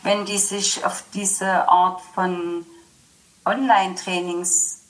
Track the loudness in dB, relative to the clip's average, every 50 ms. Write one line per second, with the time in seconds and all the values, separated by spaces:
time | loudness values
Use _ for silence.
0 | 2 0 0 0 0 -4 -2 -2 -2 -2 -2 -2 -2 -2 -2 -2 -2 -4 -4 -4
1 | -12 -10 -8 -4 -2 -2 -2 0 0 2 2 2 4 6 6 6 6 4 0 -4
2 | -14 -10 -4 -2 -2 -2 -2 -4 -4 -6 -6 -8 -10 -12 -20 -20 -20 _ _ _
3 | _ _ _ _ _ _ _ _ _ -2 -2 0 4 4 4 4 4 0 -4 -8
4 | -6 -4 -4 -4 -4 -4 -4 -4 -2 0 0 0 0 -2 -4 -12 _